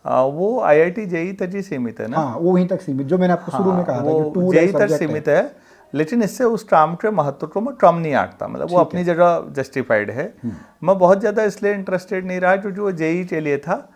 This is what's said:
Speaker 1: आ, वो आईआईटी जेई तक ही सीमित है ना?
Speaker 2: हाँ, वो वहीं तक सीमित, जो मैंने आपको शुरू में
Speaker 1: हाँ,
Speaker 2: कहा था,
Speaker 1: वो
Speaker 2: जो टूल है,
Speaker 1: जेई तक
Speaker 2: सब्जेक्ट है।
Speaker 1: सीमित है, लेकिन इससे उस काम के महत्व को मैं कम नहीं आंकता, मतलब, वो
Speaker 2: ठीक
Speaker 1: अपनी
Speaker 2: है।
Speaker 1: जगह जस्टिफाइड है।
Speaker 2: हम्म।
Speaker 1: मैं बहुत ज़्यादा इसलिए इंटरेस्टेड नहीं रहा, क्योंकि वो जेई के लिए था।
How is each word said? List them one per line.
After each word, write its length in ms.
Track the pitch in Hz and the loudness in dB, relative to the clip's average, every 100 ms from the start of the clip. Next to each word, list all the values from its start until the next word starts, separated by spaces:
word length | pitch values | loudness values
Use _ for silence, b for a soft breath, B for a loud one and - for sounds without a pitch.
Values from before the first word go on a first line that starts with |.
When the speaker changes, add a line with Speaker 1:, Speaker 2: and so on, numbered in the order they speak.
| - | -2
Speaker 1:
आ, 160 | 127 | 0
वो 380 | 135 147 196 247 | 2 0 -2 0
आईआईटी 460 | 165 151 170 180 208 | 4 4 4 0 -4
जेई 260 | 170 180 | -4 -4
तक 180 | 196 185 | -6 -6
ही 80 | 196 | -6
सीमित 380 | 196 139 117 110 | -6 -6 -6 -6
है 80 | 110 | -6
ना? 80 | 156 | -4
Speaker 2:
हाँ, 200 | 139 123 | -4 0
वो 160 | 170 | 2
वहीं 160 | 185 180 | 2 2
तक 120 | 185 | -2
सीमित, 260 | - 135 135 | -4 -4 0
जो 120 | 185 | 2
मैंने 140 | 180 | 2
आपको 200 | 175 - | 0 -2
शुरू 120 | 131 | -2
में 80 | 190 | 0
Speaker 1:
हाँ, 120 | 180 | 0
Speaker 2:
कहा 140 | 170 123 | 0 -2
था, 40 | |
Speaker 1:
वो 220 | 143 156 | 0 0
Speaker 2:
जो 60 | 151 | 0
टूल 140 | 180 | 0
है, 60 | 180 | 0
Speaker 1:
जेई 160 | 156 175 | 2 0
तक 60 | |
Speaker 2:
सब्जेक्ट 200 | 196 208 | 0 0
है। 60 | 196 | 0
Speaker 1:
सीमित 300 | 165 151 147 | -2 -4 0
है, 280 | 156 277 - b b b | 0 -2 -8 b b b
लेकिन 280 | 143 156 240 | -4 -2 0
इससे 220 | 202 - | -2 0
उस 200 | 240 226 | -2 -2
काम 300 | - 170 156 | 2 2 2
के 160 | 170 214 | 0 -2
महत्व 360 | 202 143 139 156 | -2 -2 -4 -6
को 140 | 196 | -6
मैं 140 | 240 | -6
कम 220 | 254 185 170 | 4 4 4
नहीं 180 | 160 | 2
आंकता, 340 | 123 92 - - | 0 0 -4 -10
मतलब, 220 | - 165 | -6 0
वो 80 | 175 | 2
Speaker 2:
ठीक 100 | 170 | 2
Speaker 1:
अपनी 120 | 175 | 0
Speaker 2:
है। 60 | 175 | 0
Speaker 1:
जगह 400 | 165 175 170 - | 4 4 2 -2
जस्टिफाइड 600 | 139 131 135 117 110 104 | -6 -4 -4 0 0 0
है। 240 | 113 190 - | -4 -6 -8
Speaker 2:
हम्म। 420 | 120 87 - - 160 | -10 -10 -16 -4 0
Speaker 1:
मैं 120 | 190 | 4
बहुत 220 | 180 196 | 6 6
ज़्यादा 220 | 208 208 | 2 0
इसलिए 320 | 214 202 202 | 0 0 -2
इंटरेस्टेड 520 | 202 190 185 185 190 185 | -2 -4 -6 -4 -6 -4
नहीं 140 | 180 | 0
रहा, 160 | 180 190 | 2 2
क्योंकि 240 | 202 190 | 0 -4
वो 120 | 202 | -4
जेई 320 | 170 160 170 | 0 0 0
के 160 | 180 160 | -2 -2
लिए 180 | 151 139 | -2 -2
था। 300 | 160 226 - | -2 -6 -6